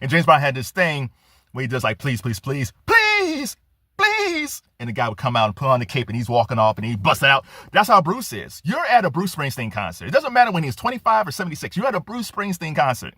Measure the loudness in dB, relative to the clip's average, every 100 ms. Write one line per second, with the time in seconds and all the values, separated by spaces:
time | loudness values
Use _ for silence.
0 | 0 0 6 6 6 -2 -6 0 0 0
1 | -6 _ _ _ _ -8 -4 -2 -2 -2
2 | -2 -4 -4 -6 -6 -4 -6 -8 0 2
3 | 4 2 0 -2 -6 -10 _ _ _ _
4 | 0 2 -2 -2 -6 -8 _ _ -10 -4
5 | -4 -2 -2 2 0 0 0 0 0 -4
6 | -4 -4 -2 0 2 4 2 2 -4 -2
7 | 0 2 4 4 2 -18 -4 2 6 6
8 | 4 -2 -4 -10 -12 -12 -6 -4 2 4
9 | 2 -2 -4 -4 -6 -4 -6 -4 -6 -8
10 | 0 0 0 2 2 2 -2 -4 -4 -4
11 | 0 2 0 -4 -6 -6 -8 -4 -2 -2
12 | -6 -8 -8 -6 -6 -4 -6 0 0 0
13 | -6